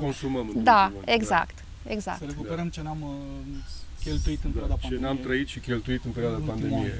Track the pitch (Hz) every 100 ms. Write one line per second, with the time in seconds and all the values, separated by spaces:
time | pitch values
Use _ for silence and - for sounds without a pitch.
0 | 285 262 269 262 220 233 233 208 190 196
1 | - 226 214 175 - - - - - 214
2 | 190 175 147 147 - 165 170 160 156 156
3 | 147 139 139 139 135 139 - - - -
4 | - 151 - 151 147 - - - 131 123
5 | 131 135 131 131 143 120 - 120 127 127
6 | 123 120 117 110 101 113 139 135 101